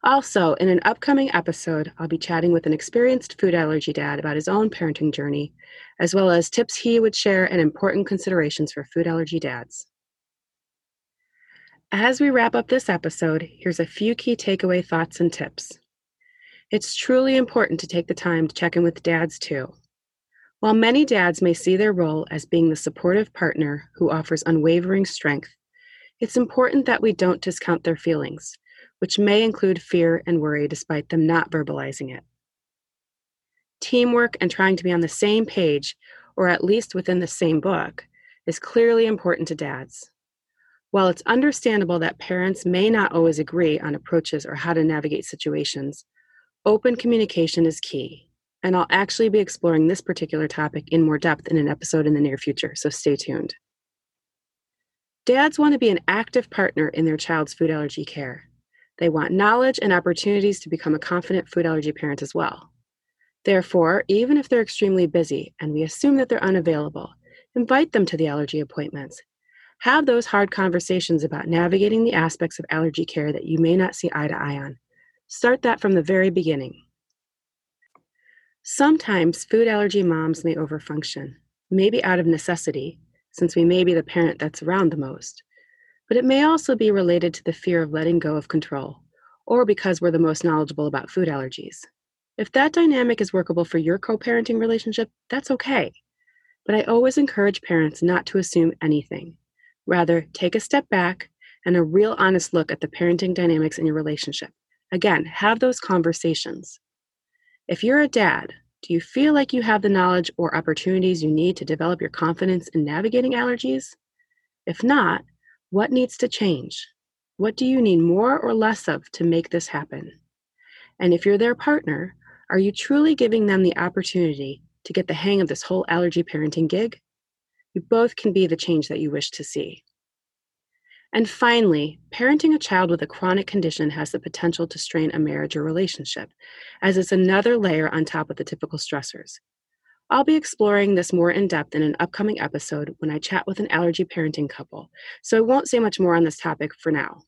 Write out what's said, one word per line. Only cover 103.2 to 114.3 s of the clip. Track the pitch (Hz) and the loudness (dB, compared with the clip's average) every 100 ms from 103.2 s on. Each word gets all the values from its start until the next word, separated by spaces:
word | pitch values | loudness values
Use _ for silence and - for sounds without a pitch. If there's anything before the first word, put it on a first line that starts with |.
| 185 | 0
dynamics | 180 175 160 156 156 | 0 2 2 0 -2
in | 160 | -2
your | |
relationship. | 151 151 151 - 143 - _ _ _ _ | -2 -4 -6 -8 -10 -14 _ _ _ _
Again, | 185 208 165 | -2 2 2
have | 165 - 208 226 | -2 -2 0 2
those | 254 247 | 0 -2
conversations. | - 185 165 165 165 156 - - 185 - _ _ _ _ _ _ _ _ _ | -2 0 2 0 -2 -4 -6 -12 -16 -20 _ _ _ _ _ _ _ _ _
If | 175 | -4
you're | 220 277 | 2 2
a | 294 | 2
dad, | - 190 - - - _ _ | 2 2 0 -6 -18 _ _
do | - | -4
you | 170 | -4
feel | - - 294 | -2 0 4
like | 294 269 | 4 2
you | 254 | -2
have | 226 214 | 0 2
the | 202 | 2
knowledge | 196 180 180 170 - | 4 4 2 0 -4
or | 170 160 | -2 -2
opportunities | 160 156 - 190 185 180 | -2 -2 0 0 2 0
you | 156 | 0
need | 156 175 185 | 2 2 -2
to | |
develop | 143 160 165 175 | -4 -2 -2 -2
your | - | -6
confidence | - 160 170 190 185 170 | -2 -2 0 0 0 -2
in | 165 | -2
navigating | 147 151 214 240 254 | -2 -2 0 0 0
allergies? | 240 247 247 254 262 - - _ _ _ | -2 -2 -2 -4 -4 -6 -20 _ _ _